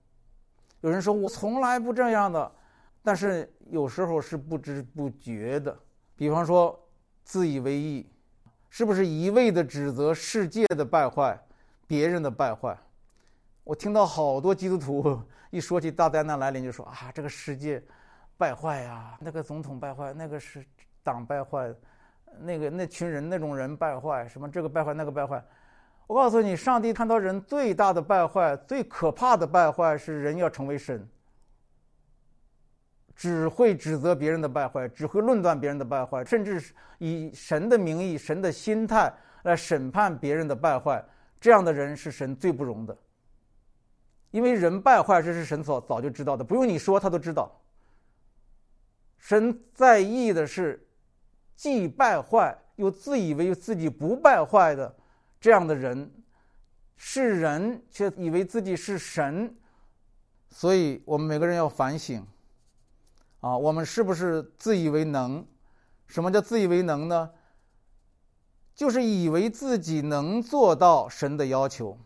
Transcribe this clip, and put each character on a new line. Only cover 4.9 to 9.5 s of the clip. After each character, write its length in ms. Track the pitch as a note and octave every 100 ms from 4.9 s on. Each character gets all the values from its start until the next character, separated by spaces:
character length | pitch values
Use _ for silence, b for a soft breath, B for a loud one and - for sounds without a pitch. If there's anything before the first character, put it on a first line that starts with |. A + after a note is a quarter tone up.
| D#3 C#3
觉 500 | - A#2+ A2 A2+ C#3+
的。 140 | C#3 - _ _ _
比 140 | - D3
方 160 | D#3+
说 340 | E3 F3 E3+ - _ _ _ _
自 240 | - F#3+ E3+
以 120 | C#3
为 140 | C3
意， 320 | C#3+ D#3 C#3 - _ _ _ _ _ _
是 160 | -
不 80 | A3
是 120 | F#3+ F#3
一 240 | D#3 F3+
味 200 | A3+ A#3